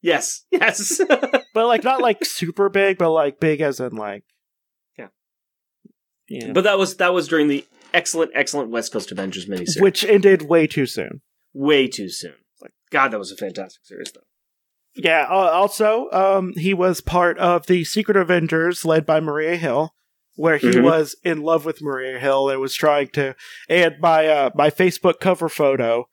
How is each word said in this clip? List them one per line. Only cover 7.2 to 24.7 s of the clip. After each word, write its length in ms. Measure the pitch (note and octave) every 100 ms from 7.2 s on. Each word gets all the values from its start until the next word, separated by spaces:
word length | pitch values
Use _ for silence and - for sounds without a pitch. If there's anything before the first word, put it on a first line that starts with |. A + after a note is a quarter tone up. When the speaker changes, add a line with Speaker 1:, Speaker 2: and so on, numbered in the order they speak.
| D3+
Speaker 1:
during 200 | D#3+ D3
the 160 | C#3+ - _ _
excellent, 380 | F3 F3 E3 E3
excellent 380 | - C3+ D3 A#2
West 200 | A#2 A2+
Coast 200 | A2 F#2+
Avengers 340 | F#2+ F#2+ F#2 F#2
miniseries. 320 | F#2 E3+ D3+
Speaker 2:
Which 240 | G3 F#3+
ended 380 | A3 G3+ F#3+ F#3+ D3+
way 160 | E3+ D#3
too 220 | - C3
soon. 340 | - F2+ C3 _ _ _
Speaker 1:
Way 340 | C#3+ C#3 D3 B2+
too 200 | - F#2+
soon. 280 | - F2 C2 _ _
Like, 140 | - _ _
God, 220 | D3+ C3+
that 80 | A2
was 120 | F#2
a 60 | F#2+
fantastic 480 | G2+ F#2+ F#2+ _ _
series, 260 | F#2+ -
though. 80 | - _ _ _ _ _ _ _ -
Speaker 2:
Yeah, 320 | F3 D#3+ C#3
uh, 220 | F#3+ F3+
also, 580 | E3 G3+ - G#3+ A3 C4
um, 420 | - F#3+ F#3+ F#3 E3+
he 160 | F3
was 280 | F#3+ F#3 F3
part 360 | - F3 F3 E3
of 300 | F3 F3 -
the 160 | F3+
Secret 340 | D#3+ G#3 G#3 G3
Avengers 680 | F3 F3+ D#3+ D#3+ E3 F3+
led 220 | E3 D#3+ D#3
by 140 | D#3
Maria 360 | D#3 D3 D#3 E3+
Hill, 360 | E3 B2 D#3+ _ _ _ _ -
where 180 | E3 D3+
he 100 | B3
Speaker 1:
Mm-hmm. 160 | F#3+
Speaker 2:
was 320 | A#3+ D#3+ D3 -
in 180 | F3 D#3
love 240 | D3+ E3 D3+
with 160 | D#3
Maria 380 | D3+ C3+ C3 B2+
Hill 320 | C3+ C3+ C#3
and 100 | C3+
was 140 | C3+ -
trying 320 | D3+ D3 C#3
to, 260 | - C3+ C3 - - -
and 280 | E3+ E3+ D3
my, 280 | E3+ D#3+ D#3
uh, 220 | D3+ C3+
my 160 | D3+
Facebook 500 | D3+